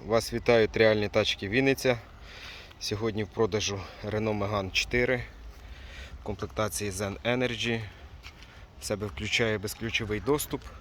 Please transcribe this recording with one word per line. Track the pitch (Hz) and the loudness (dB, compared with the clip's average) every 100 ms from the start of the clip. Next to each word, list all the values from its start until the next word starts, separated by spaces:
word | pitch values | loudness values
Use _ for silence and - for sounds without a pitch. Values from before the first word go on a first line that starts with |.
| 98 | 4
Вас | 113 - | 2 2
вітають | 120 - 117 107 - | -2 6 6 6 6
Реальні | 110 107 104 | 6 6 4
тачки | 110 104 - 98 | 2 2 0 0
Вінниця. | 113 135 131 131 117 - - - - - - - - | 2 4 4 2 2 -2 -18 -18 -16 -14 -16 -18 -10
Сьогодні | - 101 113 104 | -6 -2 0 -2
в | 104 | -4
продажу | - 110 104 101 98 90 - | 2 2 2 0 -4 -6 -8
Renault | 104 107 110 104 | -4 0 0 0
Megane | 101 104 95 | 0 0 0
чотири | - - 123 123 123 120 - - - - - - - - - | 0 2 2 2 2 -2 -12 -16 -16 -16 -16 -14 -14 -14 -12
в | |
комплектації | - 101 104 - 107 - 104 | -8 -6 -6 -2 -2 -2 -4
Zen | 95 101 101 | -2 -4 -2
Energy. | 113 123 127 113 113 113 107 - - - - - - - - - | 0 2 0 0 -2 -2 -4 -12 -18 -18 -18 -18 -20 -18 -20 -12
В | |
себе | - 104 104 | -4 -2 -2
включає | - 107 - 117 107 | -6 -2 2 2 2
безключовий | 104 - 113 - 107 107 | -2 -6 -4 -2 0 -2
доступ | 98 147 - 139 - - | 2 0 0 -6 -8 -16